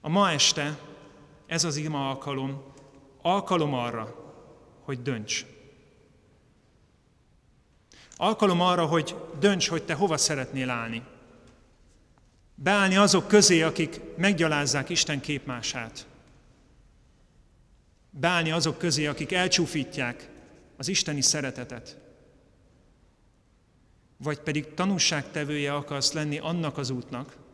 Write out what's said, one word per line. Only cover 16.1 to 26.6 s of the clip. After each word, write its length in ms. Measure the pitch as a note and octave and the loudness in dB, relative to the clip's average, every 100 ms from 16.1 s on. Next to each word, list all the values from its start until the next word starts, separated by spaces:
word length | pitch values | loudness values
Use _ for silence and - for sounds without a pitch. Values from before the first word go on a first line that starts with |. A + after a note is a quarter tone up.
| - - - _ _ _ _ _ _ _ _ _ _ _ _ _ _ _ _ _ | -20 -20 -20 _ _ _ _ _ _ _ _ _ _ _ _ _ _ _ _ _
Beállni 400 | D3+ D#3+ F3+ D#3+ | -2 2 2 2
azok 280 | E3 D#3+ - | 0 0 -2
közé, 280 | F3 D3 D3 | -2 0 0
akik 260 | C#3+ D3+ | -2 -2
elcsúfítják 960 | F#3 F#3 F3+ E3+ D#3+ C3 - B2 B2 - - - - - - | 2 2 2 0 -2 -6 -4 -6 -6 -16 -20 -20 -20 -20 -12
az 120 | C#3 | -4
isteni 320 | F#3+ - D3 | -2 -2 0
szeretetet. 760 | C3 D#3 C#3 B2+ B2 A#2+ - - - - _ _ _ _ _ _ _ _ _ _ _ _ _ _ _ _ _ _ _ _ | 0 0 -2 -8 -12 -14 -16 -20 -20 -20 _ _ _ _ _ _ _ _ _ _ _ _ _ _ _ _ _ _ _ _
Vagy 220 | C#3 D3 | -6 -6
pedig 340 | - D3+ D3 | -4 -4 -4
tanúságtevője 1000 | - F#3 F#3+ - D#3 C3+ E3 D3 D3 C#3+ | -4 -2 2 0 0 -4 -6 -4 -2 -2
akarsz 380 | C#3+ C#3+ C#3+ C3+ | -4 -4 -2 -2
lenni 260 | D#3+ D3+ D3 | -2 -4 -4
annak 400 | D#3 F3 | -4 -4